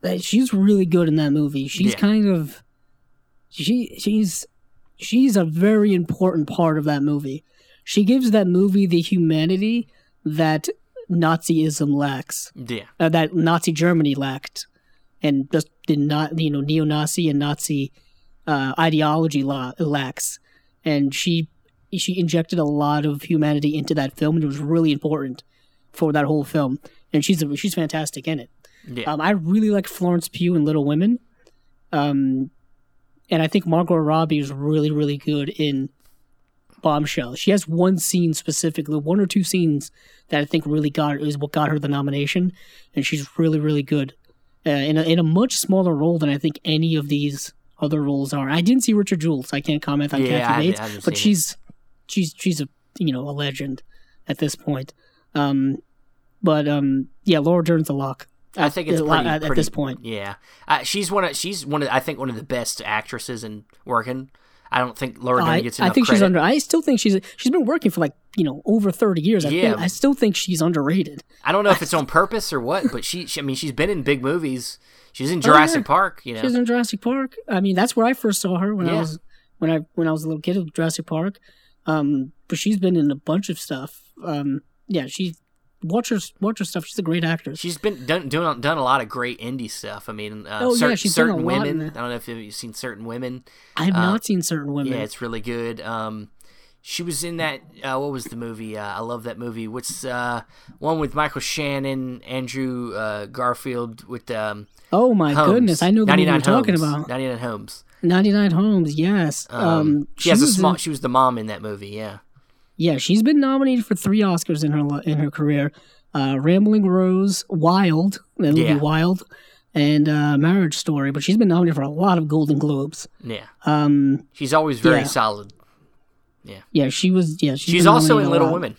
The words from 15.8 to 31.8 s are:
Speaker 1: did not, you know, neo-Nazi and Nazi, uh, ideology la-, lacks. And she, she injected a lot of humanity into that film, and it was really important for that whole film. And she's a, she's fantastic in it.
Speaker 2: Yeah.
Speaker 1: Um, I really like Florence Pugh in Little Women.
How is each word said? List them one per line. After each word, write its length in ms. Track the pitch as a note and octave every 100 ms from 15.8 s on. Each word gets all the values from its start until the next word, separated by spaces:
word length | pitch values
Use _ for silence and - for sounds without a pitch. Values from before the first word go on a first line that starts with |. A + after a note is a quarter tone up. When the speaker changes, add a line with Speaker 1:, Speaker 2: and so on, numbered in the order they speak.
| -
Speaker 1:
did 120 | D3
not, 380 | C#3+ D3+ D#3 D#3+
you 100 | D#3+
know, 120 | C#3+
neo-Nazi 680 | C#3+ D#3 D#3 D3+ D3+ - E3
and 100 | C#3+
Nazi, 520 | D3 D3 - D3 C3+ _ _ _ _ _ -
uh, 280 | D3 C3+ C3
ideology 680 | E3 D#3 D3+ D#3 E3 D3
la-, 300 | C3+ C#3 B2+ -
lacks. 600 | D#3+ C#3+ B2+ - - - _ _ _ _
And 300 | D#3 D3 C#3 C3+
she, 320 | F3+ E3+ D#3 _ _ _ _ F#3+
she 220 | - F3+
injected 400 | F3 E3 E3 F3
a 60 | D3
lot 400 | D3 D3 D3 D3+
of 160 | C#3+
humanity 520 | - D#3+ D3+ D3 D3 D3+
into 180 | C#3 D3
that 220 | C3+ -
film, 180 | D3+ E3
and 80 |
it 40 | D3+
was 100 | C#3
really 320 | D3 E3 D#3+
important 520 | C#3+ D#3 D3+ C3+ B2+ _ _ _ _ _
for 180 | - D#3+
that 140 | D3 C#3+
whole 180 | D#3
film. 360 | C#3+ D#3+ C#3 C#3 - - _
And 100 | D#3
she's 180 | - F#3
a, 140 | D3+ C#3+
she's 180 | G3+
fantastic 540 | F3+ D#3 D#3+ D3+ - D3
in 120 | D#3
it. 80 | A#2+ _ - _ -
Speaker 2:
Yeah. 260 | B2 G#2
Speaker 1:
Um, 100 | D3+
I 100 | E3
really 380 | G#3 D#3+ G#3 G#3+
like 180 | G3+ F3+
Florence 400 | - F3+ F3 -
Pugh 280 | - F3 F3
in 100 | D3+
Little 200 | D#3 C#3+
Women. 340 | D3+ G3+ B3 _ _ _ _ _ _